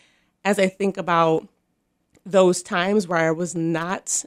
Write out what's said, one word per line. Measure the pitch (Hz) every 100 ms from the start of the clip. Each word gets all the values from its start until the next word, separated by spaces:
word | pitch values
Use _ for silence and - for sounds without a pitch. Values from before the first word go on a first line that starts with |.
| _ _ _ _
as | 196 202
I | 190
think | - 196 190
about | 175 170 165 160 - _ _ _ _ _ _ _ 185
those | 190 185 175
times | - 180 185 214 175
where | 170
I | 160
was | 160 175 170
not | 165 160 170 196 - -